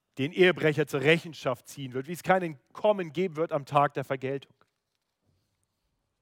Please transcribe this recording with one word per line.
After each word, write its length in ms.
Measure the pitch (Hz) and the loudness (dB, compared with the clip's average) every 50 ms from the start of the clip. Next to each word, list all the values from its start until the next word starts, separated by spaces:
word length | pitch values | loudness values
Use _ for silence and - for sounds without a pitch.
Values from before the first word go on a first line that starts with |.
| _ _ _ | _ _ _
den 160 | - 135 175 | -6 -6 -2
Ehebrecher 540 | 180 190 180 180 170 - 151 156 151 156 147 | 2 4 4 4 4 4 2 2 2 2 0
zur 160 | - - 139 | -2 -2 0
Rechenschaft 680 | 131 156 165 170 - 170 147 - - 139 123 - _ - | 4 4 4 2 0 -6 -14 -6 -4 -4 -4 -4 _ -14
ziehen 240 | - 143 139 123 | -14 -14 -12 -8
wird, 140 | 117 127 135 | -8 -8 -8
wie 60 | 147 | -8
es 100 | 175 - | -10 -4
kein 180 | - - 185 190 | 0 2 2 2
Entkommen 720 | 180 165 151 - _ _ - - - 214 208 196 180 160 | 2 -2 -8 -12 _ _ -8 0 2 2 2 2 -2 -6
geben 240 | 131 165 185 185 151 | -4 -4 -4 -2 -2
wird 160 | 147 165 - | -4 -4 -2
am 140 | 160 147 135 | -2 -4 -4
Tag 260 | - 143 143 143 147 | 0 2 2 2 2
der 120 | - 151 135 | 0 -4 -6
Vergeltung. 500 | - 139 135 135 131 139 139 - _ _ _ _ _ _ _ _ _ _ _ _ _ _ _ _ _ _ _ _ _ _ _ _ _ _ _ _ _ _ _ _ _ _ _ | -6 -6 -6 -4 -6 -6 -8 -10 _ _ _ _ _ _ _ _ _ _ _ _ _ _ _ _ _ _ _ _ _ _ _ _ _ _ _ _ _ _ _ _ _ _ _